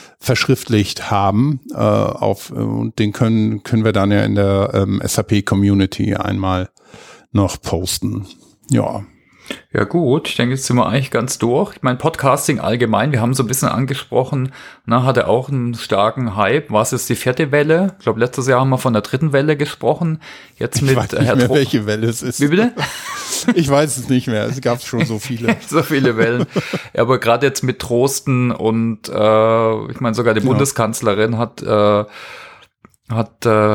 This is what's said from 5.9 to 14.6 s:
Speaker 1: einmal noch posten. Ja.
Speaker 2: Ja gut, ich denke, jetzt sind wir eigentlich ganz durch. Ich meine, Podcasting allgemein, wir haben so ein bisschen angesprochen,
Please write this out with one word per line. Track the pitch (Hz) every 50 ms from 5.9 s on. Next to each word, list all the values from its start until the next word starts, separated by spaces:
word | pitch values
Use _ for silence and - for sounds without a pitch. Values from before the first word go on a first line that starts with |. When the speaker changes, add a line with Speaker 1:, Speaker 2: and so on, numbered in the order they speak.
| - - 107 107 101
Speaker 1:
einmal | - - 92 98 98 98 95 92 90 92 - _ _ _ _ - - - - - - _ _
noch | - 110 98 92 - -
posten. | - - - 85 92 87 - - - 101 104 104 98 - - _ _ _ _ _ _ -
Ja. | 135 117 - - - - 101 - _ _ _ _ _ _ - - - - - _ -
Speaker 2:
Ja | - 104
gut, | - - 170 170 127 127 160 - -
ich | - -
denke, | 120 123 131
jetzt | 135 135
sind | - 127 123
wir | 110
eigentlich | - 104 139 131 -
ganz | - 123 113 123 - -
durch. | - 117 120 147 196 196 -
Ich | -
meine, | - 131 123 123
Podcasting | - 160 160 - - 139 127 151 - - 151 -
allgemein, | - 87 113 123 120 117 107 98 113 147
wir | 147 113
haben | 110 120 135
so | 139 131
ein | 110
bisschen | 127 - - -
angesprochen, | - - 139 127 139 - - - 127 - 131 127 - 139 127 131 - -